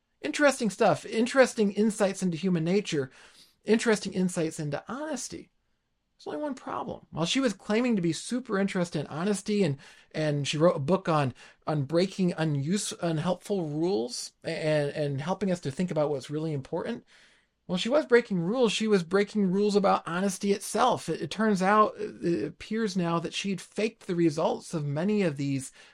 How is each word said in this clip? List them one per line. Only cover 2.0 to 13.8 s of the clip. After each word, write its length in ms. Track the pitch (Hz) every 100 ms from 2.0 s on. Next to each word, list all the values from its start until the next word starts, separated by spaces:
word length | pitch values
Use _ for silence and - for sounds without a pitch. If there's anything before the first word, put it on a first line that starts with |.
| 196 190
into 140 | 185 165
human 260 | 185 175
nature, 480 | 160 196 202 151 131 - - - - _
interesting 500 | - 226 240 208 196
insights 460 | - 180 180 160 160
into 240 | 151 143 -
honesty. 640 | 262 311 254 - - - _ _ _ _ _ _ _
There's 160 | -
only 100 | 302
one 120 | 294 262
problem. 500 | - - 254 - -
While 160 | - 170
she 120 | 269
was 140 | 262
claiming 420 | 190 - 214 254 220
to 60 |
be 120 | 170
super 440 | 156 - 240 254 196
interested 440 | 196 190 175 156
in 60 | -
honesty 560 | 147 190 202 - 208
and, 140 | 180 139 - - _ -
and 320 | 151 147 139
she 100 | 151
wrote 180 | 170 160
a 40 |
book 280 | 139 185 185
on, 280 | 156 135 - - _ -
on 160 | 156
breaking 480 | 135 165 196 - 180
unuse-, 680 | 170 160 143 139 208 - 214
unhelpful 680 | 170 160 175 180 - 202 160
rules 640 | 147